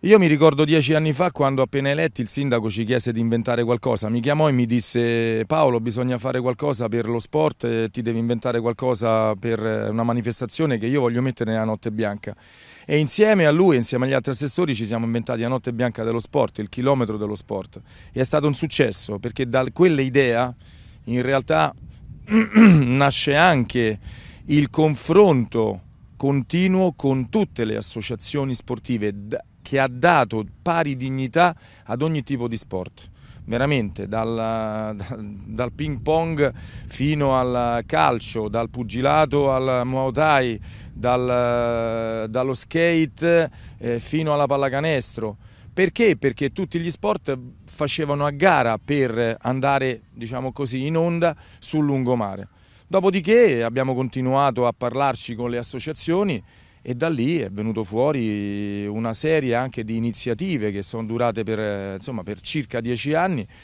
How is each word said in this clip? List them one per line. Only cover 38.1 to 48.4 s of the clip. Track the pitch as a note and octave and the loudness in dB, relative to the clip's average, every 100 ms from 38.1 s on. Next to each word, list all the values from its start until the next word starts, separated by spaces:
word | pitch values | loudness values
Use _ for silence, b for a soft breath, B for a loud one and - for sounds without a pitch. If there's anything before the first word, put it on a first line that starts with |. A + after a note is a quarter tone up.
| A#2+ - A2+ G#2+ | 2 -4 -6 -4
dal | A2+ A#2 | -4 -4
pugilato | A#2+ A#2 G#2+ C3+ D3+ D3+ C#3+ C#3 | -6 -6 -2 2 4 4 2 2
al | C3 C3 B2+ | 2 0 0
muay | B2 C3 C3 | -2 -2 -2
thai, | B2+ D#3 C#3+ B2+ A2 B B B | 0 4 4 2 -4 B B B
dal, | - A#2+ B2 B2 B2 B2 A#2+ A#2+ A#2 A2+ A2+ A2+ A2+ A2 | -4 0 2 2 0 2 0 0 -2 -2 -4 -4 -6 -4
dallo | A#2 C3 | -2 -2
skate, | B2+ - E3 E3+ E3 D#3+ - E3 E3+ D#3+ B B B | -4 -4 0 2 2 0 0 2 4 2 B B B
eh, | A#2 A#2 | -4 -4
fino | - D#3 D#3 | -2 -2 0
alla | D3 C#3+ | 2 2
pallacanestro. | C#3 C#3 C3 D#3 D3 A#2+ - A2 G#2 b b b | 2 0 0 0 -2 -2 -6 -8 -8 b b b
Perché? | - F#3 - A3+ D3 | 0 0 2 2 4
Perché | C#3 A#2 C#3 | 0 -2 -4
tutti | - F#3 E3+ | -4 -6 -4
gli | E3+ | -6
sport | - G#3 G#3 - C3 B2 - | -4 -4 -4 -4 -8 -8 -20
facevano | - - D3 - D3 C#3+ | -20 -6 -4 -2 -2 -2
a | D3 | -2
gara | C#3+ | 2